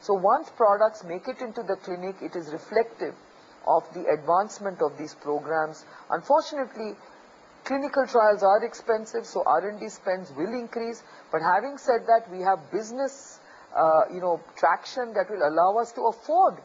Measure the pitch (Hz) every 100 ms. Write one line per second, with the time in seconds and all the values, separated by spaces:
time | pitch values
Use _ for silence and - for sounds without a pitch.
0 | - 196 185 262 320 - 220 202 214 214
1 | 180 175 214 254 254 214 190 190 - 175
2 | 185 190 - 185 156 156 - 214 226 -
3 | 156 - - - - - - 165 160 175
4 | - 151 147 175 208 - 196 180 156 143
5 | 156 - 147 147 147 160 156 156 - -
6 | - 165 170 294 311 302 247 - 214 202
7 | - - - - - - - 269 277 277
8 | 254 240 214 208 196 202 226 - - 220
9 | 220 233 214 196 - 156 185 208 214 -
10 | - 185 180 135 180 247 233 240 226 233
11 | - - - 160 160 185 247 285 - 233
12 | 208 226 226 185 180 190 143 190 214 240
13 | 269 - - - - - - - 160 160
14 | - 180 180 165 - - 170 180 - -
15 | 240 208 - 208 151 160 180 214 233 -
16 | 233 226 - 330 370 175